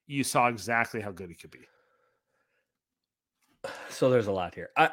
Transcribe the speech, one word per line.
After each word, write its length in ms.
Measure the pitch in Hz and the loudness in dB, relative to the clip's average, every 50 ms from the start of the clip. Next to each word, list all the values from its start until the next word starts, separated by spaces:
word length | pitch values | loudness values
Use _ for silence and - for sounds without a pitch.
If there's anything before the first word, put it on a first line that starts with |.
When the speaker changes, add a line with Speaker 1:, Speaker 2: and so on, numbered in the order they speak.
| _ | _
Speaker 1:
you 180 | - 143 139 127 | -6 -4 -2 -2
saw 240 | - - 147 120 120 | 2 2 4 4 4
exactly 540 | 120 110 90 110 117 117 117 - - 117 | 2 0 -2 0 0 0 0 0 -4 -6
how 80 | 101 104 | -6 -8
good 180 | 92 90 95 87 | -8 -10 -12 -14
he 60 | 82 | -14
could 160 | - - 80 | -18 -20 -20
be. 160 | - - - _ _ _ _ _ _ _ _ _ _ _ _ _ _ _ _ _ _ _ _ _ _ _ _ _ _ _ _ _ _ _ _ _ _ _ _ _ _ _ - - - - - - | -20 -20 -20 _ _ _ _ _ _ _ _ _ _ _ _ _ _ _ _ _ _ _ _ _ _ _ _ _ _ _ _ _ _ _ _ _ _ _ _ _ _ _ -14 -14 -12 -12 -14 -10
Speaker 2:
So 180 | - - 147 131 | -2 2 4 6
there's 180 | 127 120 107 | 6 4 4
a 60 | 104 | 2
lot 220 | 98 92 90 87 - | 0 -2 -2 -6 -8
here. 160 | 90 85 - - | -10 -12 -2 2
I, 140 | - 160 151 | 2 2 2